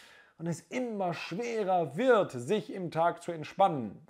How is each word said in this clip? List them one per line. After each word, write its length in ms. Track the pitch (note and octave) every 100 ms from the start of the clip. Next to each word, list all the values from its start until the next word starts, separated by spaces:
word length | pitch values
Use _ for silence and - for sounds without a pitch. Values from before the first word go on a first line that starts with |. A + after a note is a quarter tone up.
| - - _ -
und 80 | E3
es 120 | D#3+
immer 540 | - B3 B3 G#3+ F#3
schwerer 800 | D#3+ - E3+ A#3+ A3+ F#3+ F#3 D#3+ C#3
wird, 360 | C4 A3+ E3+
sich 400 | B2 A#2+ G#3 -
im 180 | G3+ F3
Tag 320 | D#3+ E3+ E3
zu 80 | -
entspannen. 760 | E3 D3+ - F#3+ D#3 A2 G2 -